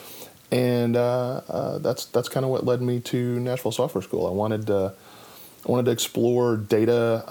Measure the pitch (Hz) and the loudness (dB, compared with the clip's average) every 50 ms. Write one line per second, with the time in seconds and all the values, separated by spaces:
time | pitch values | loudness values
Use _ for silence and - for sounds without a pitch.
0 | - - - - - - - - - - - 123 123 123 123 120 120 117 117 120 | -20 -18 -18 -18 -18 -20 -20 -20 -8 -2 0 0 2 2 2 2 2 2 2 2
1 | 120 120 123 127 123 123 131 - - - 80 101 139 135 - - - - 123 - | 2 2 2 0 0 -2 -4 -6 -6 -6 -4 -4 -2 -4 -4 -2 -2 -2 -2 -2
2 | - - - 120 127 - - 135 131 131 131 - - 123 123 120 123 123 123 120 | -4 -2 -2 -2 -2 0 -2 -2 0 0 0 0 0 0 0 0 0 0 -2 -2
3 | 120 - - 123 123 123 120 120 123 127 123 127 - 107 - - 123 - - 95 | -2 -2 -2 -2 0 0 -2 -2 -2 -2 -4 -2 -2 -2 -2 0 -2 -2 -2 -4
4 | 92 - - 85 87 90 90 98 104 110 110 107 107 107 101 98 95 95 - - | -4 -4 -2 -2 -2 0 0 0 0 0 0 -2 0 0 0 2 0 0 -4 -8
5 | - - - - - - - - - - - - - - 120 123 123 120 117 117 | -16 -20 -20 -20 -20 -20 -20 -20 -20 -20 -20 -8 -4 0 0 2 2 2 0 0
6 | - - - 123 117 120 123 123 123 120 113 107 104 - 120 104 110 113 120 117 | -2 -4 0 2 2 4 4 4 4 4 2 0 0 2 2 4 4 4 4 4
7 | 117 117 113 113 - - | 2 2 0 0 -2 -4